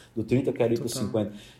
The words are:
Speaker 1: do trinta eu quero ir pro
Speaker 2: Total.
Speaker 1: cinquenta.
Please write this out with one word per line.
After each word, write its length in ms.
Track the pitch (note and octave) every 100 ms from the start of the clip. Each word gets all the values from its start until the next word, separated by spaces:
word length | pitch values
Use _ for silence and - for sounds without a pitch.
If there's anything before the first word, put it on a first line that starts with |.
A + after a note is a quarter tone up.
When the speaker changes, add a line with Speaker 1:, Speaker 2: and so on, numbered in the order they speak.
| - A2+
Speaker 1:
do 80 |
trinta 240 | A2 B2 C3+
eu 40 |
quero 180 | - A#2
ir 60 | A#2
pro 100 | A#2
Speaker 2:
Total. 140 | C3+
Speaker 1:
cinquenta. 280 | G#2 A2 G#2 - -